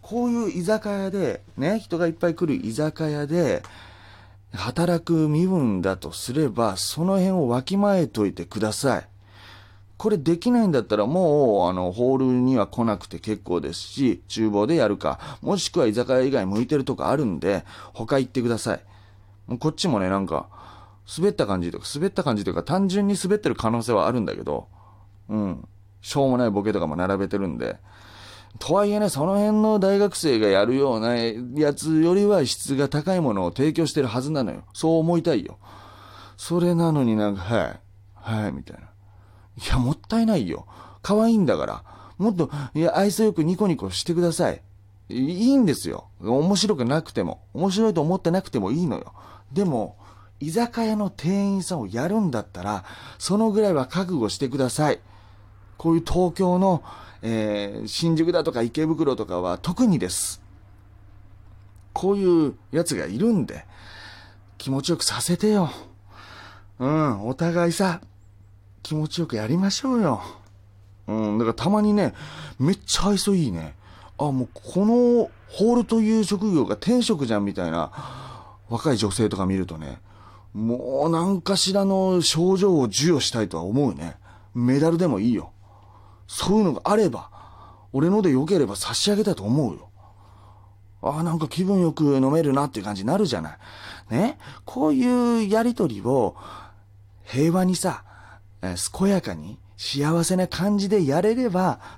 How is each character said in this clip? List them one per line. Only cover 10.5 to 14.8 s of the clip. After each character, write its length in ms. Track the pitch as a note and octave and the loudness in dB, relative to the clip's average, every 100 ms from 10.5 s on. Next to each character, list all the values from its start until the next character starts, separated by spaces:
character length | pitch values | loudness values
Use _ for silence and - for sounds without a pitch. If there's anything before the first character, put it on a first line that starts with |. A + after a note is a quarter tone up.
な 120 | B3 | 4
い 40 | G#3+ | 4
ん 20 | |
だ 80 | C#3 | 2
っ 40 | |
た 120 | G#2 G#2 | 0 0
ら 100 | G#2 | 0
も 600 | E3+ F3 D3 C3+ G2+ F2 | 2 2 4 4 4 2
う、 40 | |
あ 40 | |
の、 180 | F#2 F2+ | 0 -2
ホ 240 | G2 B2 C3+ | 0 0 2
ー 20 | |
ル 60 | C3 | 2
に 300 | B2 B2+ C3 | 2 2 2
は 120 | G2 | 0
来 180 | - A2+ | 0 -2
な 120 | G2+ | -2
く 120 | - | -6
て 100 | F2+ | -12
結 240 | - G#2 | -6 -8
構 160 | - F2 | -2 -4
で 140 | C#2+ | -2
す 60 | E2+ | -10
し、 440 | - - C3 F#2+ - | -12 0 0 0 -6
厨 200 | G#2+ A2 | -2 0
房 160 | G2+ A2 | 2 2
で 100 | |
や 120 | E3 | 2